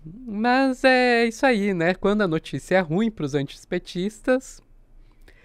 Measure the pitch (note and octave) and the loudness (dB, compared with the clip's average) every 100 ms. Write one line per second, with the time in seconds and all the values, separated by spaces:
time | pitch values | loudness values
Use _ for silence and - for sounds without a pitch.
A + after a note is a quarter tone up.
0 | D#3+ G3+ B3+ G3+ A#3+ B3+ C4+ B3+ C4 B3+ | -20 -16 -10 -4 0 2 2 2 2 4
1 | B3 A#3 A#3 - C4+ A3+ G3+ F3+ E3 F#3 | 4 2 0 2 2 2 0 0 0 0
2 | G3+ G#3+ G3 D#3+ - C#3 - F#3 E3+ E3 | 0 0 0 -2 -4 -10 0 0 2 0
3 | A3+ G#3+ D3 D3 - - - F3+ - F3+ | -2 -2 -4 -4 -4 -10 -8 -8 -6 -6
4 | F#3+ G#3+ - B3+ - - _ - _ - | -6 -4 -2 -2 -2 -18 _ -20 _ -20
5 | - _ - - | -20 _ -20 -20